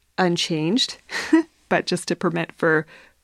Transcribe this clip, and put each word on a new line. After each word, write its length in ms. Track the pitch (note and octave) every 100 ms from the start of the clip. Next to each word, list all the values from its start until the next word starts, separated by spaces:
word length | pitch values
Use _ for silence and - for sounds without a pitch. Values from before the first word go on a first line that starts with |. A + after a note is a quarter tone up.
| _ -
unchanged, 800 | F#3 E3+ - D#3+ D#3 A#3 - - - - -
<laughs> 360 | D#4+ D#4 _ -
but 180 | F3+ -
just 200 | F3+ -
to 80 | E3+
permit 360 | F3+ E3+ E3
for 340 | - E3 D#3 D#3 - - _